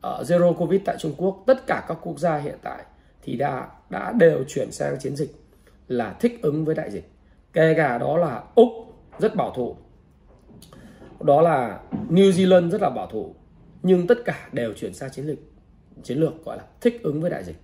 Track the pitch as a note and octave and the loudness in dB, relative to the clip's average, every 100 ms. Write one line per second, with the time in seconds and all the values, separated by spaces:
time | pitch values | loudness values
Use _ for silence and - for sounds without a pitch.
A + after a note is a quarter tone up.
0 | - - B2 F3 F3 E3 E3 F#3+ F#3 - | -8 -8 0 4 4 2 0 0 0 -4
1 | D#3+ C#3 F#3 F#3+ - C4 - C#3 - E3+ | -6 -2 -4 -2 2 2 2 -6 -4 -10
2 | F3 D3 E3+ D3+ C#3+ - - - - _ | -8 -4 -2 -2 -4 -10 -12 -12 -16 _
3 | _ _ - B2 C#3 C3 - - _ - | _ _ -10 -4 -2 -4 -10 -18 _ -8
4 | - A#3+ E3 D3 C3+ - A2+ - D3 C#3+ | -4 6 6 6 -4 -6 -6 -6 -6 -4
5 | - C#3 - - _ _ _ _ _ B2 | -8 -6 -8 -8 _ _ _ _ _ -4
6 | A2 F#2 A#3+ A#3+ D#3 D3 D#3+ D#3 - G#2 | -4 -2 -2 0 -4 -2 -2 -4 -6 -12
7 | - _ _ _ _ - D#3+ D#3 D3 A#2+ | -14 _ _ _ _ 2 4 4 2 0
8 | C#3 D#3 E3 A#2 - - A#3 - - - | 0 0 0 -4 2 6 6 4 -16 -20
9 | - - G#3+ G#3+ A#2 B2+ A#2+ - - _ | -20 -4 -2 0 -4 -4 -6 -8 -20 _
10 | _ _ _ - - - - - - - | _ _ _ -20 -20 -20 -20 -20 -20 -20
11 | - - - C#3+ E3 C#3+ A#2 F#2+ - - | -20 -4 2 4 4 2 -2 -8 -10 -10
12 | - E3 G3 F3+ F#3+ F#3 E3+ G3+ F3 A#2 | 0 4 6 6 6 6 4 0 -2 -2
13 | F#2 A2 E2+ - - - - - F#3 F3+ | -8 -8 -10 -16 -20 -20 -20 -6 2 2
14 | F3 A#3+ - - - - A#2 G2+ G#2 F2+ | 4 0 0 -8 -8 -6 -6 -6 -12 -10
15 | C3+ C3 D3 C#3 - - _ _ _ - | -12 -10 -8 -8 -12 -20 _ _ _ -20
16 | - C3 D#3 - - A2+ - _ A#3+ A#3 | -8 -2 -2 -2 -14 -16 -16 _ -2 0
17 | - D3 F3 E3+ F2+ D#2 | -6 -4 -4 -6 -10 -16